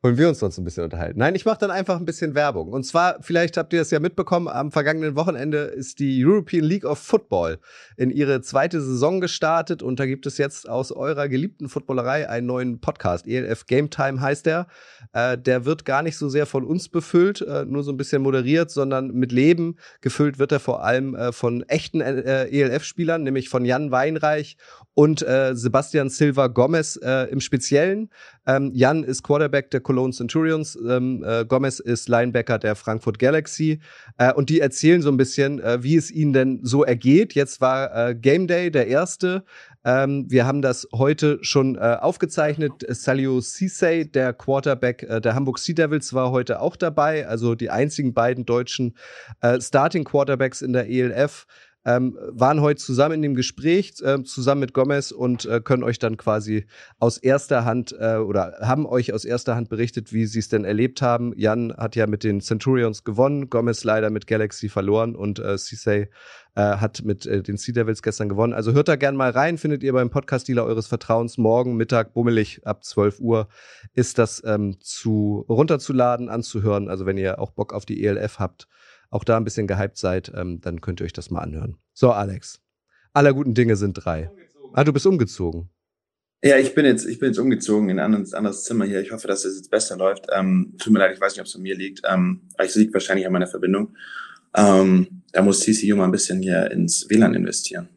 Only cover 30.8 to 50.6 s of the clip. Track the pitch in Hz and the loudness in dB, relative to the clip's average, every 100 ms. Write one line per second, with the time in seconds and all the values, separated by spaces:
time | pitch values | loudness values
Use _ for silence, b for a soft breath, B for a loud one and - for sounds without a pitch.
30.8 | 117 127 127 123 - 113 113 131 135 131 | -2 0 0 -4 -2 -2 0 0 0 -4
31.8 | - 120 - 117 123 120 117 110 107 104 | -4 -4 2 2 2 0 0 0 0 -4
32.8 | - 110 - 107 127 156 156 - 156 151 | -4 -4 -4 2 2 2 -2 -2 -2 -2
33.8 | B B B - 123 131 139 160 143 - | B B B 2 2 4 2 2 2 2
34.8 | 156 175 147 131 131 - 139 143 101 123 | 4 6 4 2 2 2 0 0 -2 0
35.8 | 127 160 151 156 147 135 131 123 120 135 | 2 2 2 0 2 4 2 0 0 2
36.8 | 127 120 127 156 214 143 139 - 131 131 | 4 4 6 6 6 0 -2 0 2 2
37.8 | 135 - 117 120 127 160 180 175 180 151 | -2 0 -2 2 2 4 2 0 0 0
38.8 | 110 135 180 - 185 185 185 b b b | 2 2 0 -2 -2 -2 -8 b b b
39.8 | 123 127 139 139 131 127 120 143 135 123 | 0 2 2 -2 2 2 2 2 0 -2
40.8 | - 113 135 151 151 143 - 143 135 127 | -6 0 2 2 2 0 0 2 2 0
41.8 | 113 117 151 - 175 - 151 147 147 - | 0 2 0 -2 -4 0 -2 0 -4 -4
42.8 | - 123 - 135 135 127 120 - 190 - | -10 -6 -2 0 2 0 -2 -6 -6 0
43.8 | 175 165 156 135 127 120 - 135 139 127 | 0 2 0 0 0 -2 -2 0 0 0
44.8 | 123 120 - 113 113 123 135 123 - 165 | -2 -4 -6 -2 0 0 -2 -4 -4 0
45.8 | 156 151 - 131 127 127 123 117 143 - | 0 0 -2 -2 0 0 -2 -2 -2 -2
46.8 | 170 151 151 156 107 113 117 117 120 107 | -2 0 0 0 -4 -2 -2 -2 -4 -2
47.8 | 147 147 135 117 117 127 117 120 120 - | -2 -2 -2 0 0 -2 -2 -2 -2 -4
48.8 | 123 B B B B B 123 127 - 139 | -6 B B B B B 0 0 2 2
49.8 | 156 180 143 147 139 131 131 - | 2 0 0 0 0 0 -2 -4